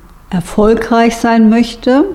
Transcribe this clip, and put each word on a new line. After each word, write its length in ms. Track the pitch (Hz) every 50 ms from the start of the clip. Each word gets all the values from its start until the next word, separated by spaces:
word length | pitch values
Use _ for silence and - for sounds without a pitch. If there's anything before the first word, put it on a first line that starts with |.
| - - - - - -
erfolgreich 840 | 190 175 170 - - - 208 214 226 220 - - 240 233 233 233 233
sein 340 | - - 233 233 226 226 214
möchte, 540 | 220 233 240 240 - - - 254 254 277 349 392